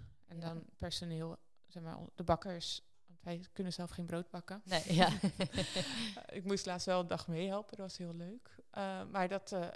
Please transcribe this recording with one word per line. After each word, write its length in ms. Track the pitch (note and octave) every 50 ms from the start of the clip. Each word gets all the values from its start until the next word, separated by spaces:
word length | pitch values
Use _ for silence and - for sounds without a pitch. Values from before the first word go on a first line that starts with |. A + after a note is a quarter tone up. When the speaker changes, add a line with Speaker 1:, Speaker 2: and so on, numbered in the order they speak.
| - - - - -
Speaker 1:
En 140 | - E3+ E3
Speaker 2:
Ja. 80 | E3 E3
Speaker 1:
dan 180 | E3 E3 - - - -
personeel, 600 | F3+ F3 - - F3 E3+ E3 D#3+ D#3+ E3 E3 - - - - - - -
zeg 160 | - F3 E3
maar, 140 | D#3+ E3 -
on-, 120 | E3 - -
de 80 | - F3
bakkers, 580 | E3+ E3+ D#3+ - G3 F3+ E3+ - - - - - - - - -
want 160 | - F3 - -
wij 220 | F3 F3 E3+ F#3 - -
kunnen 200 | - F#3+ F3+ E3
zelf 160 | - F3 E3+
geen 160 | - - F3
brood 240 | E3+ F3 E3+ F3+ -
bakken. 320 | - F3 - - F#3+ G#3+ -
Speaker 2:
Nee, 280 | F#3+ F#3 D#3+ D#3+ - E3+
ja. 160 | E3 F3+ E3 - F#3+ - F#3+ - - F#3+ - - F#3+ D#3+ - -
Speaker 1:
<laughs> 640 | F#3 C#3 - - A3+ A3+ G#3+ G3 - - - - G3+
Ik 60 | F3+
moest 200 | G3 G3 F#3+ -
laatst 200 | F#3+ F3+ F3+ -
wel 140 | F#3+ F#3 F3+
een 80 | F3+ E3+
dag 200 | F3+ E3+ - -
meehelpen, 500 | E3 D#3+ F3+ G3 F#3+ G#3 G#3+ - - G3+
dat 80 | F#3+ F#3+
was 100 | - -
heel 160 | F3+ E3+ E3+
leuk. 400 | E3+ F3 F3 G#3+ B3+ - - - - - -
Eh, 340 | - G#3 G3 F#3+ F#3+ F#3 G3
maar 220 | - - G3 F3+ F3+
dat, 240 | G3 F#3+ G3 -
eh, 160 | G#3 F#3 E3+ F3 -